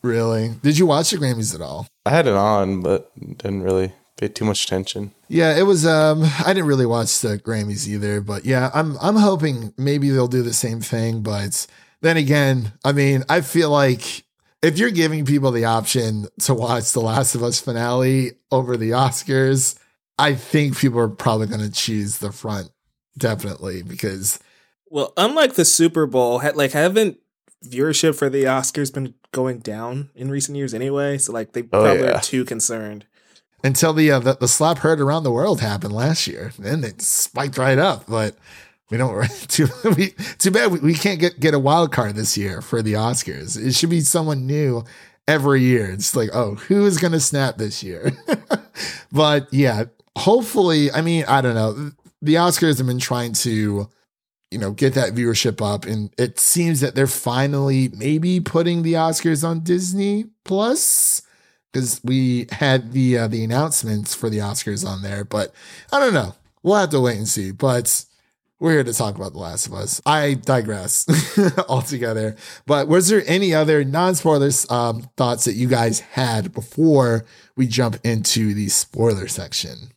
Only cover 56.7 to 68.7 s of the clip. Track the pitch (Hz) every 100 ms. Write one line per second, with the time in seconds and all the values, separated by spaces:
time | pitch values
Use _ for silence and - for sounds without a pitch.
56.7 | 151 135 135 135 - - 123 139 143 139
57.7 | 131 127 101 127 156 175 180 160 165 170
58.7 | 170 165 165 160 160 170 151 165 165 165
59.7 | 180 180 190 202 208 226 _ - 190 226
60.7 | 311 - - - - _ _ _ _ _
61.7 | 131 123 - 123 131 127 123 - - 143
62.7 | 131 113 131 127 123 113 113 110 123 156
63.7 | - 113 104 98 - 117 107 101 107 -
64.7 | 104 95 95 98 101 104 107 98 _ -
65.7 | - - 277 269 170 101 - _ _ 170
66.7 | 208 180 147 123 107 107 - 95 98 135
67.7 | 120 110 - - _ _ _ _ _ 160